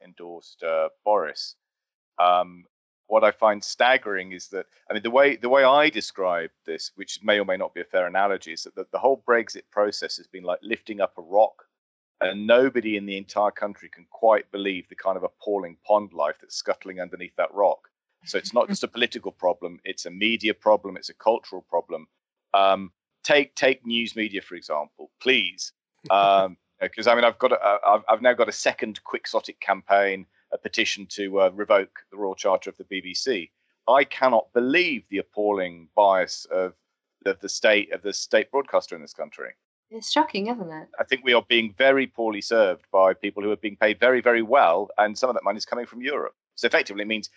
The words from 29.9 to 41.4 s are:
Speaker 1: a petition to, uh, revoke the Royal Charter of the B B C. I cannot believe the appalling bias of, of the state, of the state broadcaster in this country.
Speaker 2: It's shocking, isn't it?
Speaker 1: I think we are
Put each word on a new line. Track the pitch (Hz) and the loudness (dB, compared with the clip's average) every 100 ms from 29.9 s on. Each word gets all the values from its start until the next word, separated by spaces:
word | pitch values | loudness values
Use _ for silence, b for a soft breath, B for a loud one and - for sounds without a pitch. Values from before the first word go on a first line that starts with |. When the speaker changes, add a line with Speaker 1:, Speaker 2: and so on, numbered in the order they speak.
| 101 98 95 90 _ _ | 2 2 -2 -8 _ _
Speaker 1:
a | - | -10
petition | - - 107 - 98 | -6 -4 -2 -4 -10
to, | - 98 98 | -8 -4 2
uh, | 92 | 2
revoke | 95 104 101 95 - - | 0 2 2 2 -8 -20
the | 98 | -8
Royal | 98 | -8
Charter | 95 101 92 - | -4 0 0 -2
of | - | -16
the | |
B | 95 95 | -10 -10
B | 90 | -8
C. | 87 135 107 80 _ _ _ - | -6 -4 -4 -6 _ _ _ 2
I | 131 | 2
cannot | 143 - 160 113 - | 2 0 2 2 0
believe | 123 123 165 180 123 - | -2 0 0 0 -4 -6
the | 98 | -8
appalling | - - 104 101 90 85 82 - | -8 -4 -2 -2 -6 -10 -4 2
bias | 101 95 87 - - | 4 4 0 -6 -6
of, | 92 92 - _ _ _ _ | -4 -4 -8 _ _ _ _
of | 98 95 | -6 -6
the | 98 | -8
state, | - 113 104 101 | -2 2 2 0
of | 90 | -6
the | 98 | -8
state | 95 - 110 104 | -8 -2 0 0
broadcaster | 139 135 95 - | -4 -2 -2 -2
in | 85 | -8
this | 71 | -16
country. | - 76 - 62 - _ _ _ | -14 -14 -12 -16 -18 _ _ _
Speaker 2:
It's | 220 - | -14 -4
shocking, | 294 302 202 208 | -2 -2 -4 -6
isn't | 240 170 | -6 -10
it? | 156 - - | -14 -14 -8
Speaker 1:
I | |
think | - 131 | -4 -2
we | 131 | 2
are | 117 | 2